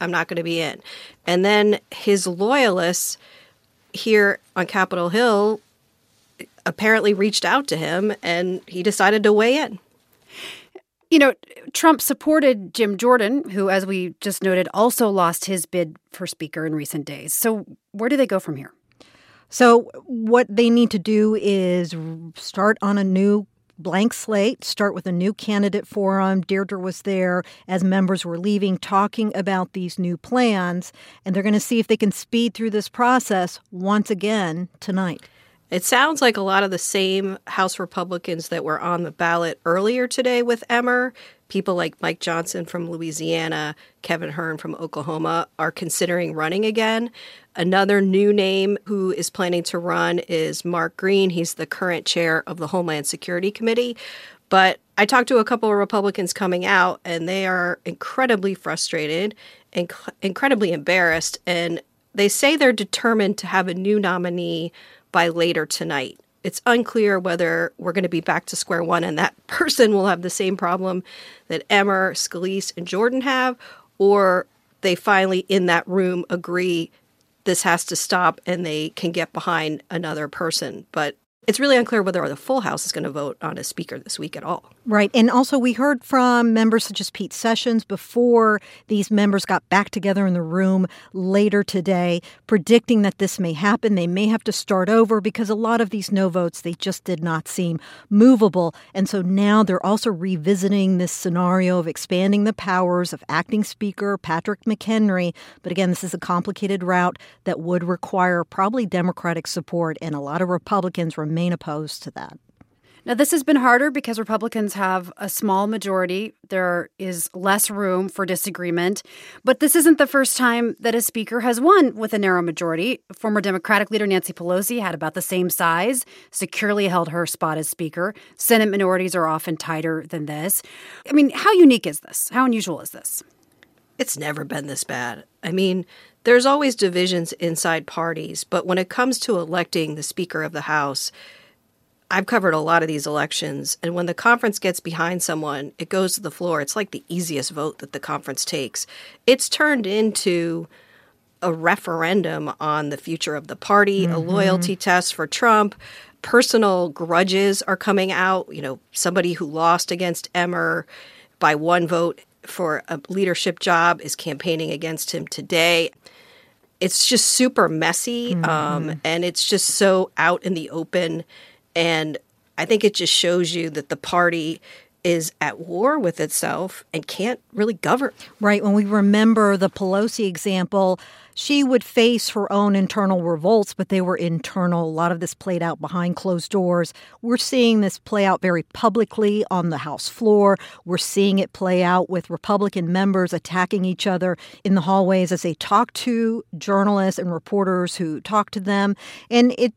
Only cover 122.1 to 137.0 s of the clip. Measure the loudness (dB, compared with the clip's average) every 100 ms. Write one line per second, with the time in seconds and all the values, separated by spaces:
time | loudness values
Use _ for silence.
122.1 | 0 2 2 0 -2 -4 -2 -2 -4 -8
123.1 | -8 -2 0 0 -2 2 0 2 -2 0
124.1 | 0 -2 -8 -2 -2 -2 -4 -4 -4 -6
125.1 | -6 -4 -2 -2 0 0 2 0 -2 -6
126.1 | -14 -14 -10 -8 -4 -2 0 2 0 -2
127.1 | -2 -4 -2 -4 -2 -6 -6 -8 -4 -6
128.1 | -6 -20 -6 2 4 4 2 2 0 0
129.1 | 0 0 0 -4 -8 -6 -4 -2 -4 -6
130.1 | -8 -8 -6 -4 -4 -6 -20 -20 -18 0
131.1 | 4 4 4 4 8 8 8 0 -8 -10
132.1 | -8 -4 0 2 0 -2 -8 -10 -12 -10
133.1 | -10 -14 _ _ _ _ _ _ -6 -6
134.1 | -4 -6 -8 -8 -8 -8 -10 -8 -8 -8
135.1 | -10 -18 _ -4 0 0 0 -6 -16 -20
136.1 | _ 4 6 6 2 2 2 0 2